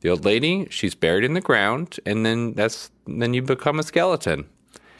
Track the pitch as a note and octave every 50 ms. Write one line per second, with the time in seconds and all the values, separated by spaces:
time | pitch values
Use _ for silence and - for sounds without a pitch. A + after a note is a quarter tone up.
0 | - E2 F2+ E2+ D#2 G2 G#2 A#2 C3+ D#3+ F3+ G3 F#3 - - - - F#2+ - -
1 | - - F2+ G2 A2 B2+ D#3 F#3 F#3 - C3+ A2 G2 G2+ A#2 C#3 E3+ F3 - -
2 | - - G#2 A2 A2 A2+ A2+ A#2 A#2 A#2 A2+ B2+ G#2 A2+ - - - - _ _
3 | _ - - - A#2+ A#2+ B2 B2 B2+ C3 C3+ B2+ - D3+ D3 D#3 D#3 - - E3+
4 | E3+ F#3 F3 D#3+ - - E2 - D3 - _ _ _ _ - - _ - -